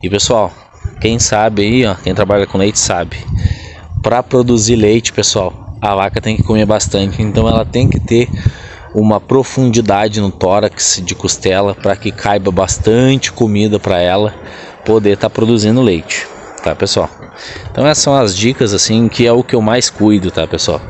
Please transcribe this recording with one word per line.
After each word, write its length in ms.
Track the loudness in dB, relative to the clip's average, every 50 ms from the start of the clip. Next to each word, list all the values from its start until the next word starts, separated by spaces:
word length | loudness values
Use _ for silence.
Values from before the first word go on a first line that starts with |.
| -2
E, 60 | 0
pessoal, 420 | 0 0 2 2 2 2 2 0 -2 -10 -20 -20 _ -12 -12 -12 -10 -2
quem 200 | -2 0 0 0
sabe 420 | 0 0 0 2 2 2 2 0
aí, 240 | 0 2 2 2 2
ó, 100 | 0 -2
quem 180 | -4 -4 -4 -2
trabalha 320 | -2 0 2 2 2 0
com 120 | 0 0 0
leite 200 | 0 0 0 -2
sabe. 400 | -2 -2 -2 -2 -4 -6 -8 -12 -10 -6 -6 -2 -2 -2 -2 -4 -10 -18 -18 -20 -18 -10 -8 -4 -2
Pra 180 | 0 0 0
produzir 540 | 0 2 2 2 4 4 2 2 2 2 2
leite, 380 | 4 4 4 4 2 0 -2 -4
pessoal, 640 | -2 -2 0 0 0 -2 -4 -6 -10 -16 -16 -12 -6
a 140 | -2 -2 0
vaca 240 | 0 0 -2 -2 -4
tem 160 | -4 -4 -2
que 80 | -2 0
comer 220 | 2 2 2 2
bastante. 560 | 2 2 0 0 -2 -2 -2 -2 -2 -2 -4
Então 260 | -4 -2 0 0 2 2
ela 160 | 2 0 0
tem 240 | 0 0 0 2 2
que 120 | 2 0
ter 280 | 0 2 2 2 2 2 -2 -2 -2 -2 -4 -4 -16 -18 -18 -20 -20 -4 -2
uma 280 | 0 2 2 2 2
profundidade 960 | 0 2 2 2 2 0 -2 0 0 2 2 2 2 2 2 2 2 0 -2 -2
no 120 | -2 -2
tórax 680 | -2 -2 0 0 2 2 0 -2 -2 -2 -2 -2 -2 -4 -4
de 120 | -8 -8
costela 580 | -6 -4 -6 -6 -2 -2 0 0 2 0 0 -2
pra 220 | -2 -2 -2 -2
que 160 | -2 -4 -8
caiba 400 | -8 -4 -2 -2 0 0 0 0
bastante 800 | 0 0 0 0 -2 -2 0 2 4 4 4 4 2 2 -2 -6
comida 480 | -2 0 0 0 2 2 2 2 0 -2
pra 220 | 0 0 0 2
ela 340 | 2 2 2 0 0 -2 -4 -8 -18 -18 -18 -18 -20 -20 -20 -12 -2
poder 340 | 2 2 4 4 2 2 2
tá 120 | 0 -4
produzindo 520 | 0 0 2 2 2 2 4 2 4 4
leite, 460 | 4 2 2 0 -4 -6 -10 -10 -10 -12 -16 -18 -20 -20 -18 -8
tá, 140 | -6 -6 -2
pessoal? 340 | -2 -2 -2 0 -2 -2 -4 -6 -14 -20 -20 -20 -18 -18 -16 -16 -16 -16 -10
Então 160 | -4 0 0 2
essas 160 | 2 2 2
são 100 | 2 2
as 220 | 2 2 2 0
dicas, 380 | 0 0 -2 0 0 0 0 0
assim, 340 | 0 0 2 2 2 2 2
que 180 | 2 2 2
é 60 | 4
o 140 | 4 2 2
que 100 | 2 0
eu 60 | 0
mais 280 | 2 2 0 0 0 -2
cuido, 400 | -2 2 2 4 4 4 2 -2
tá, 160 | -2 -2 -4
pessoal? 360 | -4 -4 -4 -2 -2 -4 -4 -6 -10